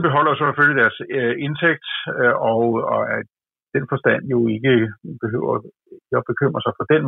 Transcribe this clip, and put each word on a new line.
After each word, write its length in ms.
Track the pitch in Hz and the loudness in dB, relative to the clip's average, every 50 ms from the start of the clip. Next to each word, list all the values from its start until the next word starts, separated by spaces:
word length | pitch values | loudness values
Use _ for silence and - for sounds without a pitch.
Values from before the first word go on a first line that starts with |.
| 170 | 0
beholder 260 | 156 135 147 156 156 139 | 2 2 2 2 2 2
så 100 | 151 151 | 0 0
selvfølgelig 340 | 143 131 143 143 147 147 131 | -2 2 2 2 2 4 4
deres, 160 | 113 107 - - 117 117 131 135 | 2 2 0 -2 -8 -6 -4 -2
øh, 160 | 120 117 127 120 - | 0 0 -2 -2 -4
indtægt, 400 | 143 151 - 175 165 160 147 - - - - - - - - | -6 -4 0 0 0 0 -2 -6 -10 -10 -8 -8 -6 -2 0
øh, 160 | 123 120 113 - - 113 | 2 2 2 2 2 2
og, 120 | 113 113 117 117 113 113 - - 117 | 2 2 2 2 0 0 -2 -2 0
og 80 | 110 113 113 110 110 | -2 0 -2 -4 -6
at 80 | 110 _ _ _ _ _ _ _ _ _ - | -6 _ _ _ _ _ _ _ _ _ -4
den 100 | 135 143 - | -4 -2 -2
forstand 300 | 139 127 - 123 113 - - 131 127 | -4 0 2 2 2 2 0 -2 0
jo 40 | 120 117 113 107 | 2 2 0 0
ikke 180 | 113 123 135 127 117 113 110 104 - - - 127 117 | 0 2 4 4 4 2 0 -4 -10 -14 -14 -12 -8
behøver 320 | - 110 113 135 - 127 123 117 - - - _ _ - - - _ - 123 127 | -6 -4 -4 -2 -2 -2 -2 -4 -6 -10 -20 _ _ -20 -20 -20 _ -4 -4 -4
at 100 | - - | -2 -2
bekymre 300 | 120 - 139 135 - - - | -2 0 0 0 0 -2 -4
sig 100 | 113 - - | -4 -4 -4
på 40 | 117 - | 0 2
den 100 | 151 156 151 | 2 2 2